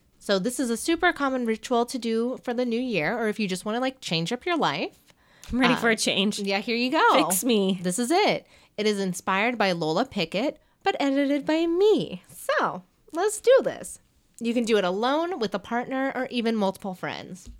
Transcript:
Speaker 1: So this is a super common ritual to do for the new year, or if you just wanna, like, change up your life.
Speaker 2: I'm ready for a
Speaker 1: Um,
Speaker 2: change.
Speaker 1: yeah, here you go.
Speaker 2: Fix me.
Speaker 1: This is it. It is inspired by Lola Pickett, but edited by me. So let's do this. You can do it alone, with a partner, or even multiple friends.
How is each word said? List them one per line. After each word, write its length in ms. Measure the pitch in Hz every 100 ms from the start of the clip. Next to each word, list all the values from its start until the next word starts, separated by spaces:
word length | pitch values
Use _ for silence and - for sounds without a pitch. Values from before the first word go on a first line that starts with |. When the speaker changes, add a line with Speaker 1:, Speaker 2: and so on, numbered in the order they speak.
| _ _
Speaker 1:
So 220 | - 196
this 200 | 202 247
is 100 | 247
a 60 | 226
super 340 | - 330 359
common 320 | 330 277 262 233
ritual 400 | 220 - 233 240
to 100 | 254
do 380 | 226 226 240 262
for 100 | -
the 120 | 240 247
new 140 | 226
year, 380 | 254 190 151 226
or 100 | 220
if 80 | 208
you 80 | 202
just 140 | 180 214
wanna, 140 | 226
like, 180 | 262 262
change 300 | - 165 170
up 120 | 247 359
your 120 | 330
life. 400 | 175 143 311 - _ _ _ _ -
Speaker 2:
I'm 80 | 240
ready 160 | 254 247
for 140 | 233
a 40 |
Speaker 1:
Um, 40 | 220
Speaker 2:
change. 420 | - 170 202 202
Speaker 1:
yeah, 200 | 196 196
here 160 | 247 233
you 120 | 247
go. 160 | 311 466 262 175
Speaker 2:
Fix 160 | 185 240
me. 340 | 220 190 180
Speaker 1:
This 180 | 175 180
is 120 | 240
it. 340 | 349 370 170 - - _ -
It 80 | 214
is 100 | 202
inspired 580 | 190 180 - 190 226 233
by 140 | 196
Lola 320 | 175 156 170 262
Pickett, 520 | 208 165 185 285 - _ _
but 120 | 392 392
edited 440 | 277 269 277 285 277
by 200 | 311 339
me. 560 | 339 415 339 165 180 -
So 540 | - - 571 185 165 - _ _
let's 300 | 320 415 415
do 120 | 453 508
this. 380 | 202 120 - - _ _ _ -
You 140 | 233
can 100 | 240
do 140 | 226 214
it 60 | 180
alone, 520 | 196 240 294 339 359
with 160 | 220
a 60 | 196
partner, 520 | - 233 240 262 269 -
or 120 | 254
even 240 | 247 233 220
multiple 400 | 190 190 202 180
friends. 540 | 151 80 - 185 -